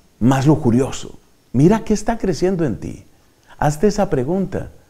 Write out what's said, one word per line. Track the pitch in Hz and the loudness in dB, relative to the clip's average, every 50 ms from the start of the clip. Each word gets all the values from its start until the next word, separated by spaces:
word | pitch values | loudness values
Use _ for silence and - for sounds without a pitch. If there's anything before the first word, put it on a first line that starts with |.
| _ _ _ _ | _ _ _ _
más | 104 127 139 135 127 | 2 2 2 4 4
lujurioso. | 151 147 - - 127 107 127 131 - - - - - - - _ _ _ _ _ _ - | 4 2 4 2 2 2 2 0 -2 -6 -10 -12 -14 -16 -20 _ _ _ _ _ _ 2
Mira | 120 147 190 220 220 220 | 4 4 4 4 2 0
qué | - 214 | -2 -2
está | 202 - - 226 | -2 -2 -4 -4
creciendo | 220 - 190 156 - 180 185 196 165 165 | -2 -2 -4 -2 -2 -2 -2 0 0 -2
en | 127 95 78 | -2 -4 -6
ti. | 104 - - - - _ _ _ _ _ _ _ _ - - | -8 -10 -12 -14 -18 _ _ _ _ _ _ _ _ -20 -6
Hazte | - - 147 147 - 208 | -2 -2 -2 0 2 0
esa | 208 196 - 196 - | 0 2 0 -2 0
pregunta, | 160 131 123 143 180 196 185 - - 87 - - - - _ | -2 -2 -2 -2 -2 -2 -4 -4 -6 -8 -8 -10 -14 -20 _